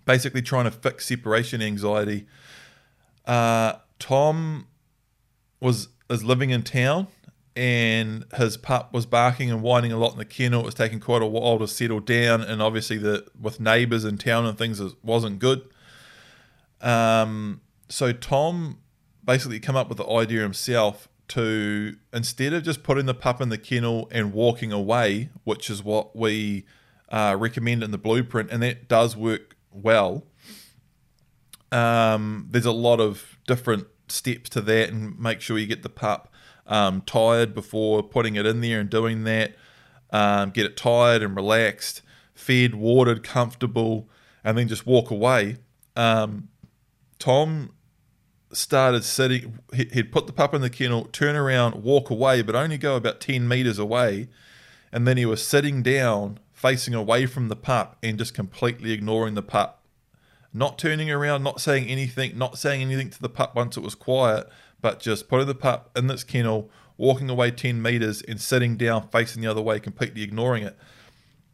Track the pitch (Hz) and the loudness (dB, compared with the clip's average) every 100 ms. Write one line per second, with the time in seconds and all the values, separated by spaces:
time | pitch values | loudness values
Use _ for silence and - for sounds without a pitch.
0 | - 127 131 131 123 131 117 117 135 - | 2 2 2 -4 -2 0 0 -2 -4 -4
1 | - 123 110 110 120 120 107 104 104 104 | -6 -6 0 0 0 -4 -4 -2 0 0
2 | 104 104 - - - - - _ _ _ | 0 -4 -8 -20 -20 -20 -20 _ _ _
3 | _ _ - 120 117 113 113 - _ - | _ _ -2 2 4 4 2 -2 _ -14
4 | - 135 151 160 160 151 - _ _ _ | 0 4 4 2 -2 -6 -10 _ _ _
5 | _ _ _ _ _ - 127 113 - _ | _ _ _ _ _ -4 0 0 -4 _
6 | - 120 107 123 135 123 110 131 127 160 | -6 -4 2 2 2 0 0 0 0 0
7 | 196 _ - _ _ - 123 120 113 113 | -4 _ -20 _ _ -4 0 2 2 0
8 | 110 110 - - 117 101 - 127 - 123 | -2 -6 -10 -2 -2 -2 -2 -2 -2 -6
9 | 117 117 120 123 123 113 113 123 120 113 | 0 4 4 2 -2 -2 2 2 2 0
10 | 117 117 110 - 123 120 113 113 113 110 | 0 -2 -12 -2 2 2 0 -2 -2 -2
11 | - 120 110 113 120 113 104 - 117 107 | 0 2 2 0 2 2 0 -2 -2 -2
12 | 101 120 120 113 101 110 107 110 107 110 | 0 2 4 2 0 0 0 0 -4 -2
13 | 104 104 - - 110 - 110 117 120 113 | 0 -2 -4 -10 -10 -4 2 4 4 0
14 | 110 104 123 117 117 104 113 104 95 - | -2 -4 0 0 0 -2 -4 -4 -8 -10
15 | 113 117 113 98 123 135 131 _ - - | -2 0 0 0 0 0 -2 _ -20 -20
16 | - - - - _ _ _ _ 120 117 | -20 -20 -20 -20 _ _ _ _ -2 2
17 | 113 113 110 107 107 101 _ _ - - | 4 4 2 -2 -8 -10 _ _ -12 -2
18 | 127 123 - 135 156 175 160 - _ _ | -2 -2 -2 0 0 -2 -6 -10 _ _
19 | _ _ - 127 127 110 123 135 120 107 | _ _ 0 0 0 -8 -2 -2 -2 -6
20 | - 113 110 113 104 92 - 120 107 101 | -2 0 0 0 -2 -4 -2 2 2 0
21 | - _ - - 110 110 104 104 107 - | -16 _ -10 -4 -2 0 -2 -4 -6 -10
22 | _ 120 117 - 135 170 160 147 - 139 | _ -8 -8 -4 -2 -2 -4 -6 -2 -2
23 | 131 123 135 123 127 110 - 123 117 117 | 0 -2 -2 -2 -2 -6 -4 -2 0 -2
24 | 113 117 104 101 120 120 113 104 101 120 | -4 -4 -2 2 2 2 -2 -4 0 2
25 | 110 101 147 - - 107 - 101 101 107 | 2 0 -4 -10 -6 -4 -4 -8 -2 -2
26 | - 113 113 107 104 101 - _ _ _ | -2 -4 -2 0 -2 -4 -8 _ _ _
27 | - 110 104 98 113 123 117 120 107 101 | -8 0 0 2 -2 -2 -2 -2 -2 -4
28 | 107 117 123 113 104 117 120 120 - 113 | 0 2 2 -2 -4 -2 -2 -4 2 4
29 | 117 107 113 113 - _ _ 98 107 113 | 4 2 -2 -2 -6 _ _ -6 2 4
30 | 95 110 - _ - - - _ _ _ | 4 -2 -10 _ -20 -20 -20 _ _ _
31 | _ _ _ _ _ - - 120 117 117 | _ _ _ _ _ -20 -4 0 2 4
32 | 113 110 107 107 - 120 117 113 120 117 | 4 2 -2 -6 -2 0 0 2 4 4
33 | 107 98 - - - 123 123 107 92 _ | 4 0 -14 -14 -4 -2 0 -2 -2 _
34 | - - - 120 - 127 104 110 110 110 | -10 -8 -6 -8 -6 -6 2 2 2 -2
35 | 107 - 117 110 - 110 107 110 - - | -8 -6 -6 -6 -4 -4 -2 -6 -8 -8
36 | 107 101 - _ - - - 107 98 95 | -4 -4 -8 _ -20 -20 -2 2 2 0
37 | - 120 113 117 117 110 - 110 107 107 | -2 2 4 4 2 -2 -6 -2 2 2
38 | 101 127 117 104 107 117 117 113 101 110 | 0 0 0 0 0 0 0 0 0 0
39 | 113 113 110 110 110 - - _ _ _ | 0 -2 0 0 0 -4 -20 _ _ _
40 | - 104 101 101 101 95 104 - 123 120 | -4 2 4 2 0 0 -2 0 2 4
41 | 120 117 104 98 101 110 113 101 - - | 6 4 2 -4 2 4 2 -2 -10 -12
42 | _ _ _ _ - 127 123 107 110 127 | _ _ _ _ 0 4 4 2 4 6
43 | 120 113 - 127 117 123 123 117 113 110 | 6 4 -2 -2 -2 -2 -4 0 0 -2
44 | 117 _ _ _ 107 113 117 110 - 123 | -6 _ _ _ -2 0 0 -2 4 4
45 | 117 104 120 127 104 123 _ _ _ - | 4 0 2 2 0 -6 _ _ _ 0
46 | 117 113 107 104 - _ - _ _ _ | 2 2 0 -6 -14 _ -20 _ _ _
47 | _ - - 131 156 160 135 _ _ _ | _ -8 2 2 2 -2 -8 _ _ _
48 | _ _ _ _ _ - - 139 131 123 | _ _ _ _ _ -8 0 2 4 2
49 | - - 131 127 117 113 - 123 123 123 | 0 0 0 0 -4 -16 -8 -4 -2 -2
50 | 110 - - - 143 151 127 120 127 120 | 0 -2 -2 0 0 2 -4 -2 -2 -2
51 | - - 147 147 139 127 120 107 107 139 | -4 -2 0 2 2 2 2 0 2 2
52 | 131 117 135 127 107 113 156 151 147 131 | 2 0 2 4 2 0 0 -2 -2 0
53 | 113 - - 131 120 127 127 104 104 120 | -2 -4 -4 -2 0 0 0 0 -2 0
54 | 120 98 123 _ - - - - _ 117 | 0 0 -8 _ -20 -20 -20 -20 _ -2
55 | 120 127 117 107 - 143 143 135 123 135 | 0 2 2 0 2 2 2 0 0 2
56 | 127 104 101 104 _ _ 131 131 - 117 | 2 0 -4 -10 _ _ 0 0 -2 -4
57 | 104 117 131 135 117 107 - 123 98 - | 0 2 0 -2 -6 -6 -2 -2 -2 -6
58 | 113 107 113 - 95 - 123 120 110 110 | -6 -4 -6 -6 -10 -2 -2 -2 -6 -4
59 | 104 110 113 104 - 107 98 - _ _ | -2 -2 0 -4 -2 -2 -2 -4 _ _
60 | _ _ _ _ _ 110 139 - 165 156 | _ _ _ _ _ -4 -4 -2 -2 -2
61 | 156 147 147 143 135 - - 135 123 131 | -2 -2 0 0 -2 -4 0 0 0 -4
62 | 131 123 131 117 127 - 151 139 131 135 | -4 -4 -6 -4 -6 -4 -4 -2 -2 -4
63 | 127 - 120 - - 117 120 120 104 - | -4 -8 -10 -4 -4 -2 -4 -4 -10 -10
64 | - 131 123 107 - - _ _ 113 101 | -2 2 2 2 -4 -16 _ _ -4 -2
65 | 117 104 - 131 139 135 135 - - 127 | -4 -4 0 0 0 -2 -2 -2 -4 -2
66 | 127 127 - 131 117 110 107 _ _ - | -2 -4 -4 -2 0 0 -4 _ _ 0
67 | 123 127 131 123 120 120 131 117 113 120 | 2 2 0 0 0 0 -4 -2 0 0
68 | 113 104 - 110 - 127 120 110 117 110 | 0 -4 -8 -10 0 2 2 0 0 0
69 | 110 117 117 113 113 107 110 107 107 - | 0 0 0 -2 -4 -2 -2 -2 -4 -6
70 | 117 110 104 110 120 120 104 - - - | -6 -6 -8 -2 -2 -2 -4 -12 -20 -20
71 | - _ _ _ _ | -20 _ _ _ _